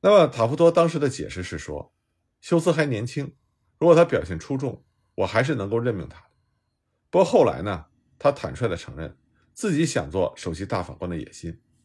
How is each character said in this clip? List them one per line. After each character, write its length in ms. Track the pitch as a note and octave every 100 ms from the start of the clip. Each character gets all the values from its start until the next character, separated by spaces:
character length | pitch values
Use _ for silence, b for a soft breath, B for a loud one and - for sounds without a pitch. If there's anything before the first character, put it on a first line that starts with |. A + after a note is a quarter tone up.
那 80 | F#3+
么 180 | G#3 D3+
塔 200 | B2 A2+
夫 80 | D#3
托 160 | E3+
当 180 | E3 E3+
时 80 | D#3+
的 100 | C#3
解 220 | - -
释 140 | F2+
是 160 | E2+ E2+
说， 340 | - D2 - _ _ _ _ _
休 180 | - E3+
斯 120 | E3
还 160 | D#3 D3
年 180 | A2+ A#2+
轻， 300 | - C#3 _ _ _ _ _
如 80 | E3+
果 100 | E3
他 80 |
表 200 | E3+ F#2
现 160 | D#2+ E2+
出 180 | - C3+
众， 260 | C3+ - _ _ _
我 120 | - F#2+
还 160 | A2+
是 100 | C3+
能 160 | C3 G2+
够 80 | A#2
任 160 | A#2+
命 160 | G2+ -
他。 160 | - _ _ _ _ _ _ _ _ _
不 80 | F3
过 60 | F#3
后 200 | A#3+ B2
来 160 | -
呢， 240 | G2 F2+ - _ _ _
他 140 | C#3
坦 240 | C#3 F2+ C2
率 120 | A#2
地 80 | F2
承 220 | - -
认， 180 | D#2 - _ _ _ -
自 180 | G#3+
己 100 | D3+
想 280 | E3 - D2
做 220 | F#2 F2 -
首 180 | F#2
席 120 | D#2+ G2
大 180 | G2
法 100 | F2
官 160 | - F2+
的 80 | E2+
野 140 | -
心。 280 | - E2+ - _ _